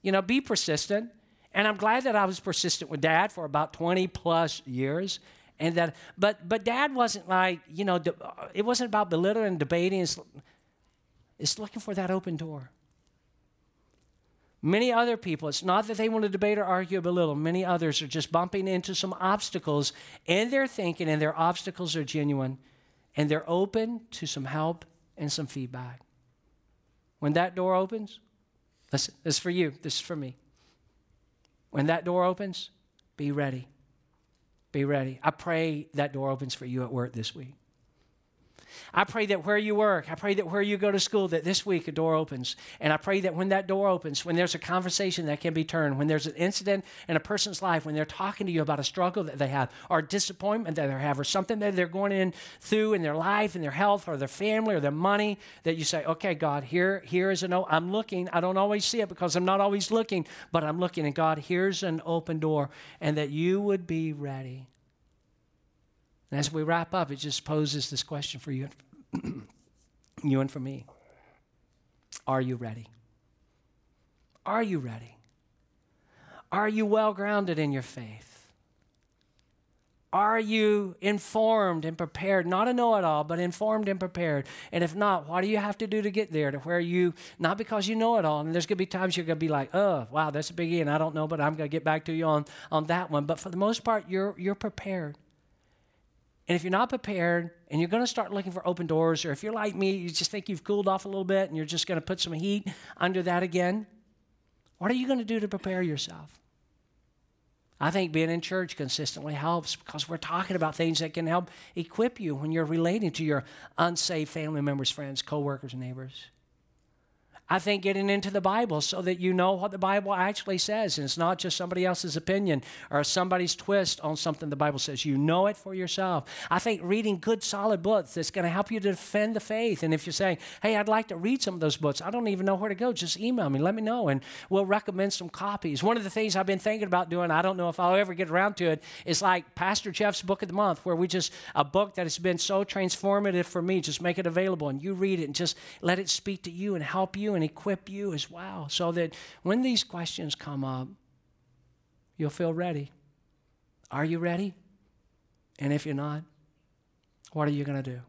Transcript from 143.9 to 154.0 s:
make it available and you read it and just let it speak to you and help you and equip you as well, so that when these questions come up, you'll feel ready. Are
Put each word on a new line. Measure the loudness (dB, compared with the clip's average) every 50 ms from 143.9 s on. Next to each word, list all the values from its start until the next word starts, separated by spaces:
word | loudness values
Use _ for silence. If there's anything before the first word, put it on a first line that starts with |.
| -4 0
make | 0 0 0
it | 0 -2
available | 0 2 2 2 2 0 0 -2 -2
and | -4 -4
you | -4 -4 -2
read | 0 2 2 2 0
it | 0
and | -2 -2
just | 0 0 0 -2 -4 -12 -18 -14 -2
let | 0 0 0 2
it | 0 -2
speak | -2 -2 -2 -6 -6 -6 -8
to | -12
you | -8 -4 -2 -2 -2
and | -2 -2
help | -2 0 0 0 0 -2
you | -4 -2 0 2
and | 2 0
equip | 0 -2 -4 -2 -2 -2 -2 -4 -12
you | -8 -6 -4 -4 -4
as | -4 -6 -8
well, | -10 -12 -12 -10 -8 -8 -8 -4
so | -2 0 0 0
that | 2 0 -2 -2 -4 -12 -18 -18 -20 -4
when | _ 2 2 4 4
these | 4 2 2 0
questions | -2 -6 -6 -6 -6 -6 -6 -6 -6 -6
come | -6 -8 -8 -4 -4 -4
up, | -2 -4 -4 -6 -8 -12 _ _ _ _ _ _ _ _ _ _ _ _ _ _ _ _ _ _ _ _ _ _ _ _
you'll | -4 -4 -4
feel | -2 -2 -2 -2 0
ready. | 0 -2 -2 -2 -4 -6 -8 _ _ _ _ _ _ _ _ _ _ _ _ _ _ _ _ _ _ _ _
Are | -4 -2